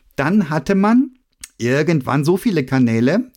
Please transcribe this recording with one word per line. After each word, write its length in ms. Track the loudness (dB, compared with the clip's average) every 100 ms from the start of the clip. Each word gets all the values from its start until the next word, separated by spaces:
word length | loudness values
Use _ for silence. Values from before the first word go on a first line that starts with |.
| _ -6
dann 320 | -2 0 0
hatte 260 | -4 -2 0
man 360 | 2 2 0 _ _ _ -20 -6
irgendwann 680 | -2 0 0 -2 0 -2 0
so 100 | 0
viele 300 | 0 -2 -2
Kanäle, 680 | 0 2 2 2 0 -4